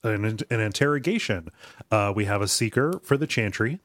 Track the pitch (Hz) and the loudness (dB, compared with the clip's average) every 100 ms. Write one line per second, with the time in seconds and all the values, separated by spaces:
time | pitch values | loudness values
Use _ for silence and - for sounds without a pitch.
0 | 113 107 107 110 - 113 107 - 143 147 | -2 0 -2 -2 -2 -2 -2 0 0 2
1 | 135 220 - 95 80 - - - - 107 | 0 -2 -2 -4 -6 -18 -20 -20 0 2
2 | 101 101 101 101 101 - 113 123 147 185 | 2 0 0 0 0 0 2 2 2 -2
3 | - 139 151 - 104 - 110 170 | 0 0 2 0 -2 0 -2 -2